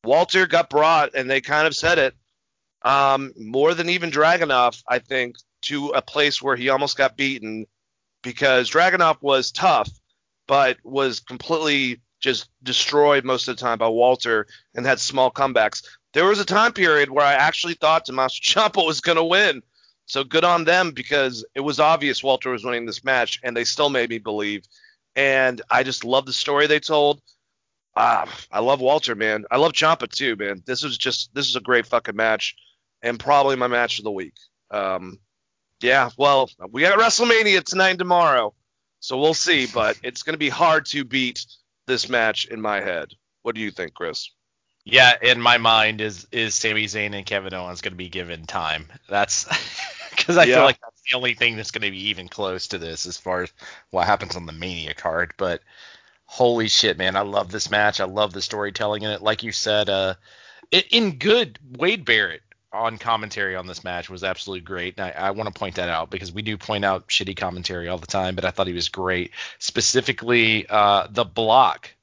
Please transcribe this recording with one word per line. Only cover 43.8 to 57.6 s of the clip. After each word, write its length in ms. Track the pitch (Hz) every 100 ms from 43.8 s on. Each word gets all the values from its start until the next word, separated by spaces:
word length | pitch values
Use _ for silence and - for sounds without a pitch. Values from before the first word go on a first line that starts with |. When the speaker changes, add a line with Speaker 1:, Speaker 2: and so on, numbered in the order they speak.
| 85
Speaker 1:
Chris? 380 | - 85 73 - _ _ _ _ _ -
Speaker 2:
Yeah, 280 | 123 127 120
in 180 | 120 123
my 200 | 120 120
mind 420 | 113 110 110 107
is, 260 | 107 90 -
is 240 | 120 113 -
Sami 300 | 110 107 107
Zayn 280 | 107 104
and 120 | 101 95
Kevin 280 | 101 95
Owens 280 | 92 90 90
gonna 140 | 101 90
be 140 | 90
given 380 | 90 87 82 80
time? 400 | 95 80 78 76 - -
That's 380 | 98 101 - -
<laughs> 720 | - - - - - - -
'cause 220 | - 175
I 80 | 147
Speaker 1:
Yeah. 100 | 127
Speaker 2:
feel 80 |
like 160 | 131 127
that's 200 | 117 _ 127
the 60 | 127
only 180 | 123 113
thing 220 | 120 110
that's 140 | 110
gonna 200 | 110 104
be 180 | 95 101
even 180 | 95 90
close 420 | - 95 92 -
to 100 | 95
this 260 | 82 80 90
as 120 | -
far 260 | 92 92
as 100 | 90 _ - - _
what 160 | 95 87
happens 280 | 101 98 90
on 120 | 82
the 40 |
Mania 440 | 78 90 87 76 76
card. 400 | 87 80 87 -
But 240 | 95 85 _ - - - _ _ _
holy 420 | - 123 117 110
shit, 300 | - 110 85
man, 180 | 92 95
I 60 |
love 300 | 101 101 95
this 180 | 107